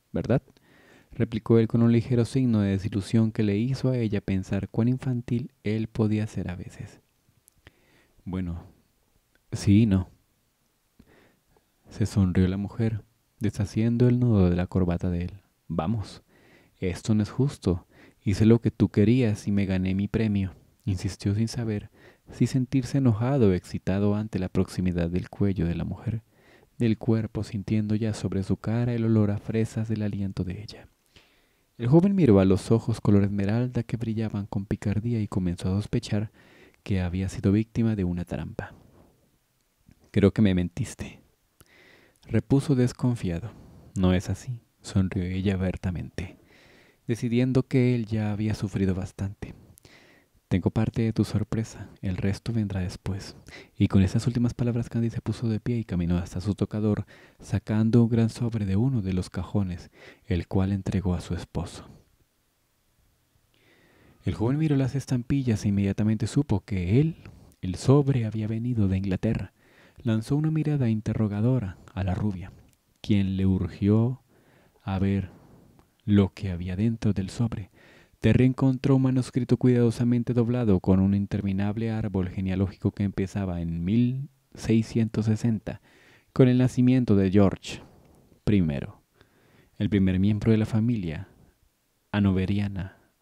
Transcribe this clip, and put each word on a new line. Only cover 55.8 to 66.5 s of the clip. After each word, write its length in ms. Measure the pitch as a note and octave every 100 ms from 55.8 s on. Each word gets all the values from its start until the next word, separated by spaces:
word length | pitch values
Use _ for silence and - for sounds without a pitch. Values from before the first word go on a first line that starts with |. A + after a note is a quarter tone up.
caminó 340 | A2 F2+ E2+ F2
hasta 240 | F2 F#2
su 120 | F#2+
tocador, 520 | F#2 G2+ G#2+ G#2+ G#2 G2+ - - -
sacando 640 | - G2+ - G#2+ A2+ A#2
un 60 | A2+
gran 200 | A#2 A2+
sobre 360 | - A#2+ A2 G2+
de 100 | F#2+
uno 260 | C3 B2+
de 120 | F#2+
los 160 | F#2 F#2
cajones, 600 | - F2+ G#2+ F#2+ F2 - - - - -
el 200 | F2 -
cual 240 | G2 F#2+
entregó 440 | G2 - G2 F2+ F2
a 60 |
su 120 | -
esposo. 560 | F2 - F2+ D#2+ - - - _ _ _ _ _ _ _ _ _ _ _ _ _ _ _ _ _ _ _ _ _ _ -
El 100 | -
joven 220 | A2+ D3
miró 180 | D#3+ C#3
las 180 | C3 C#3
estampillas 680 | - B2+ A#2+ C#3+ B2+ G#2+ A2
e 40 |
inmediatamente 580 | G2+ G2+ G2 G#2+ A2 A2
supo 340 | - C#3+